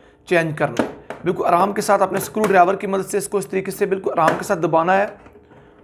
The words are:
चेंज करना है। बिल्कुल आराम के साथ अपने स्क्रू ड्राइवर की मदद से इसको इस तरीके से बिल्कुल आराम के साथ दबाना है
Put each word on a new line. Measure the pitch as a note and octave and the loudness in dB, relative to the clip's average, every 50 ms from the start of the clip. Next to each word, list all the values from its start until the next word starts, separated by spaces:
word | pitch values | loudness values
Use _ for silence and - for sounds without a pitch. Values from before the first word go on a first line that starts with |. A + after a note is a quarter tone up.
| - - _ _ _ | -20 -20 _ _ _
चेंज | - F3+ E3+ E3 D#3+ D3+ | 0 0 2 2 0 -2
करना | - D3+ A#2+ A#2 - - | -2 -2 -2 0 -2 -4
है। | - - - - - - - - | -4 -8 -12 -16 -18 -16 -6 -4
बिल्कुल | E3+ F3+ - - | -4 -2 0 2
आराम | - F3 F3 F#3+ G3+ G3+ | 2 4 4 2 2 0
के | G#3+ | -2
साथ | - - G3 G3 | 0 2 2 2
अपने | G3 - F#3 G3 | 2 0 0 -4
स्क्रू | - - - A3 G#3+ | -4 -4 -2 -2 0
ड्राइवर | G3 G3 F3+ F3 F#3 G3 | 4 6 6 6 6 4
की | F#3+ G#3 | 0 -4
मदद | F#3+ F#3+ F#3+ F#3+ | -4 -4 -4 -4
से | F#3+ - | -4 -4
इसको | G3+ G3 - - G3 | -4 -4 -4 -4 -4
इस | F#3+ - | -4 -4
तरीके | F#3+ F#3+ F#3+ G3 | -4 -4 -4 -6
से | F#3 - G3+ | -4 -4 -2
बिल्कुल | F#3 F#3+ F#3+ F#3 - - | -2 -2 -2 -2 -2 0
आराम | E3+ D#3 E3 F3 | 2 2 2 2
के | F#3 F#3+ | 0 -2
साथ | - G3 E3 | -4 -2 -2
दबाना | D#3+ E3+ D#3+ D#3+ E3+ F3+ F#3+ | 0 0 2 2 2 2 2
है | G3 G3+ - - - - - - - - _ - - - - - - | 2 0 -2 -6 -14 -20 -20 -20 -20 -20 _ -20 -20 -20 -20 -20 -20